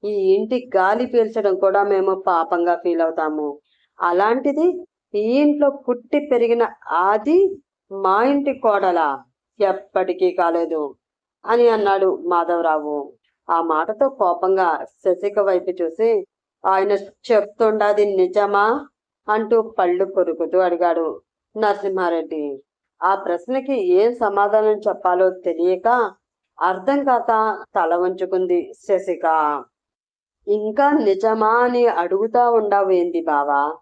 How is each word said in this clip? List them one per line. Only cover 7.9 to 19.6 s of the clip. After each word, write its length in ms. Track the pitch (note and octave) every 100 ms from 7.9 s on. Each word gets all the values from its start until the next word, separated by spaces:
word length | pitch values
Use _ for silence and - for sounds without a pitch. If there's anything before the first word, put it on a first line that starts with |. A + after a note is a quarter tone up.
మా 320 | G3 F#3+ G3
ఇంటి 300 | B3 C#4+ C#4
కోడలా? 720 | C4 A3+ G3+ F#3+ F3 D#3 C3+ - _ _ _
ఎప్పటికీ 720 | G3 F#3 - - F#3 F3 F#3
కాలేదు 640 | F3 E3+ E3+ E3 D#3+ D3 - _ _ _ _ -
అని 220 | A#3 A#3+
అన్నాడు 560 | A3 G3+ G3 F#3+ - E3+
మాధవరావు. 880 | F3 E3 E3+ E3 D#3 D3 D3 C#3+ - _ _ _
ఆ 120 | E3+
మాటతో 480 | E3 D#3 D#3+ G#3+ C4+
కోపంగా 760 | C4+ F#3+ F3 F#3 F#3+ F3+ D3+ A#2+ _ -
శశిక 340 | F3+ G3+ G3+
వైపు 300 | G3 F#3 F3+ F3+
చూసి, 440 | E3+ E3 A3+ A3 F#3 _ _ _ F#3+
"ఆయన 260 | F#3+ G3 G3+ G3+ _ -
చెప్తుండాది 840 | A3+ G3+ - A3 G#3+ G#3 G#3 G#3 F#3+
నిజమా?" 680 | F#3 F#3 G3+ G3+ G#3 C4+ C#4+ _ _ _ -
అంటూ 320 | G#3+ A3 A#3